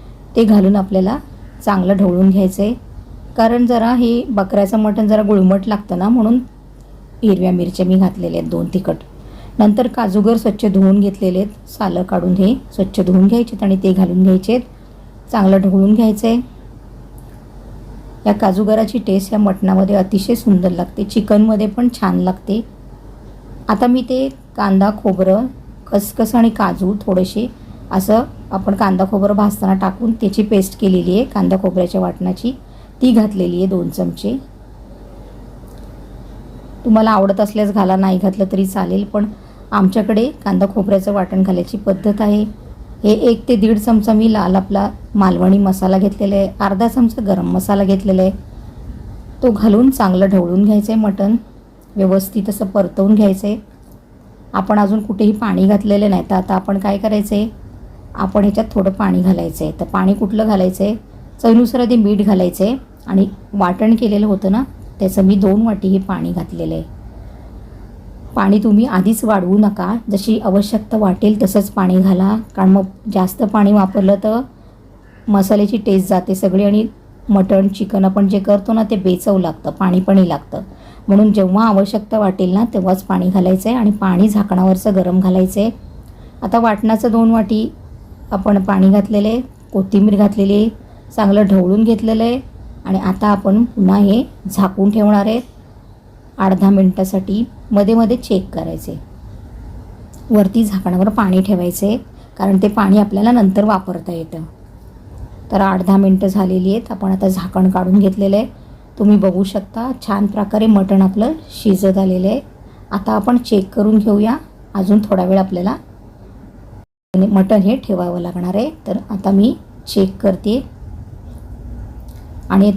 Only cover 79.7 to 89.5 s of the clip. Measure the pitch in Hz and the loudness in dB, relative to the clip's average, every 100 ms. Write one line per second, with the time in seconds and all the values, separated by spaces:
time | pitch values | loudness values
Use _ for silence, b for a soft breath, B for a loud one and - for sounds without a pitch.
79.7 | - 185 180 185 196 175 147 - - - | -2 0 0 2 2 2 -2 -8 -14 -14
80.7 | B B B B 196 214 208 185 196 226 | B B B B 4 4 2 2 2 2
81.7 | 196 202 214 208 220 202 190 185 190 233 | 2 0 -2 -4 -2 -2 0 0 0 0
82.7 | 202 185 190 - 185 180 190 180 190 214 | -2 -2 -2 -2 -2 0 0 2 0 0
83.7 | 247 214 208 190 180 214 208 202 185 190 | 0 0 0 0 2 2 0 -2 0 2
84.7 | 190 214 190 180 185 185 185 185 202 220 | 2 0 0 0 0 2 2 0 0 -2
85.7 | - - - - B B B 190 233 226 | -4 -14 -20 -20 B B B -2 0 0
86.7 | 208 220 220 233 226 226 226 214 214 226 | 0 0 0 0 2 2 2 0 -2 -4
87.7 | - - - - - - 202 202 202 190 | -10 -20 -20 -20 -20 -8 -4 0 0 2
88.7 | 190 190 202 196 208 214 233 254 | 2 4 4 2 0 0 -2 -6